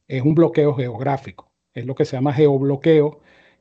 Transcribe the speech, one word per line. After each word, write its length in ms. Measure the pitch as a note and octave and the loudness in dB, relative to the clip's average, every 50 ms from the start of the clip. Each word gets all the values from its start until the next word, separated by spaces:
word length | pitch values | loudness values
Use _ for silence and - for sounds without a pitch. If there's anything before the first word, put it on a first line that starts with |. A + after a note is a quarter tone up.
| _ - | _ -10
Es 140 | C3+ C3 B2 | -6 -4 -2
un 120 | D3+ D#3+ | 0 2
bloqueo 400 | D#3+ E3+ D#3 E3 D#3+ D3 D3 C3+ | 2 2 2 2 2 0 0 0
geográfico. 800 | C#3 C3 B2 A#2 A2 C3 C#3 C#3 C3 - - F#2+ - - _ _ _ _ _ _ | -2 -4 -6 -8 -6 -6 -4 -4 -6 -8 -12 -20 -20 -20 _ _ _ _ _ _
Es 100 | B2+ A#2 | -12 -10
lo 100 | B2+ C3+ | -8 -4
que 120 | - D#3 | -4 -4
se 100 | - - | -4 -4
llama 160 | B2+ C3 D3 C3 | -4 -4 -2 2
geobloqueo 880 | C3+ D#3 D3 C#3 C3+ C3+ C#3 C#3+ C#3 - E3 D#3+ D#3 D3 D3+ D3 - _ _ _ _ _ _ _ _ | 2 2 4 2 2 0 -2 -2 0 2 2 4 4 2 0 -4 -10 _ _ _ _ _ _ _ _